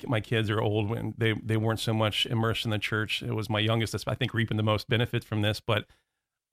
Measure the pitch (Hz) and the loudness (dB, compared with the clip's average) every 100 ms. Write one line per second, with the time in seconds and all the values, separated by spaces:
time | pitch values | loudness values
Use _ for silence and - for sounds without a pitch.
0 | - 113 - 113 107 107 110 104 101 113 | 0 -2 0 0 0 0 2 0 0 -2
1 | 110 110 113 107 113 110 110 113 - 110 | -6 0 0 0 0 0 2 0 0 2
2 | 110 - - 113 113 104 117 107 - 107 | 2 0 0 2 2 0 0 -2 0 -2
3 | 107 - 120 113 104 107 107 113 110 - | -2 -4 -4 -4 0 0 2 2 0 -2
4 | - 120 120 113 113 107 107 107 - 110 | -4 -2 0 0 0 2 2 0 2 0
5 | 120 117 - 104 104 107 - 107 - _ | 0 -2 -2 0 0 0 0 -2 -2 _
6 | _ _ _ _ _ | _ _ _ _ _